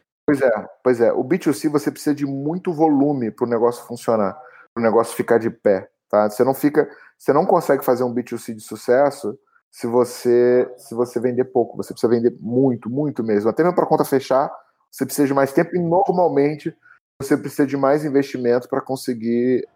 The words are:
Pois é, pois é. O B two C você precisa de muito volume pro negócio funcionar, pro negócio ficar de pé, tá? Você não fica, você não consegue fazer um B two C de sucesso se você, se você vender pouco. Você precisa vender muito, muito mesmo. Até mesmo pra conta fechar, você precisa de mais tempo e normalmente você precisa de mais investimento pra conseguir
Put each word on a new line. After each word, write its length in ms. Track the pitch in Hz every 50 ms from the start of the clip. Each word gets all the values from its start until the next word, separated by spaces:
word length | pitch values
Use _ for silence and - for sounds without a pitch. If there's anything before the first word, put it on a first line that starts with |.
| _ _ _ _ -
Pois 140 | - 147 135
é, 280 | 135 123 110 107 95 - - _
pois 180 | - 127 127 113
é. 120 | 117 107
O 100 | - -
B 160 | 127 127 160 185
two 140 | - 165
C 160 | 139 - - 151
você 220 | 147 143 - 151
precisa 240 | 127 - - 151 147
de 100 | 143 143
muito 480 | 139 139 135 139 151 170 185 180 185
volume 580 | 165 147 165 160 147 135 139 147 147 131 120 107
pro 160 | - - 123
negócio 400 | 120 120 113 117 120 120 - -
funcionar, 540 | - 120 123 - - 113 110 101 95 92 - - - - - - _ -
pro 80 | 117
negócio 320 | 117 113 104 113 113 - -
ficar 240 | - 117 - 117 113
de 120 | 113 117
pé, 400 | 117 _ - 107 98 95 - - _ _ _ -
tá? 200 | 101 104 104 107
Você 160 | 107 - 123
não 100 | 131 135
fica, 340 | - - 147 143 151 147 - - - - _ _ _
você 140 | - -
não 120 | 135 147 185
consegue 400 | - 202 170 160 - 143 135 -
fazer 200 | - 123 117 127
um 80 | 123
B 100 | 117 120
two 160 | 117 - 120 110
C 160 | - - 113
de 60 | 107
sucesso 800 | - - 113 107 - - 120 131 143 139 139 - - 104 - - _ _ _ _ _ _
se 160 | _ - -
você, 840 | 117 117 123 120 120 - - - 123 120 120 123 123 123 123 123 - -
se 180 | - - - 117
você 240 | 117 123 120 - 123
vender 260 | 113 123 123 123 127
pouco. 320 | - - 127 117 - -
Você 160 | 101 98 -
precisa 180 | - - - 113
vender 240 | 120 117 117 120 - -
muito, 500 | - 107 120 127 139 135 120 110 - 110
muito 340 | 123 143 151 143 - - 113
mesmo. 240 | 113 104 104 104 113
Até 140 | 107 -
mesmo 140 | 160 180 175
pra 100 | - 156
conta 180 | - 156 151 147
fechar, 460 | - 139 131 - - 131 135 147 - - - _ _ _ _ _ _
você 140 | - - 135
precisa 220 | 127 - - 147
de 80 | 135 139
mais 180 | 139 135 131
tempo 220 | - 180 175 - -
e 40 | 180
normalmente 960 | 175 165 170 185 190 - 180 185 175 156 139 139 143 147 151 147 - 165 - _ _ - - _ _ _ _ -
você 160 | 135 - 147
precisa 300 | 135 - 143 - - 147
de 100 | 131 131
mais 280 | 139 139 135 143 156 151
investimento 640 | 151 131 143 135 - - 127 123 120 120 120 120 -
pra 120 | 131 135
conseguir 840 | - - 135 131 - - 123 113 110 117 117 120 120 127 127 110 - - _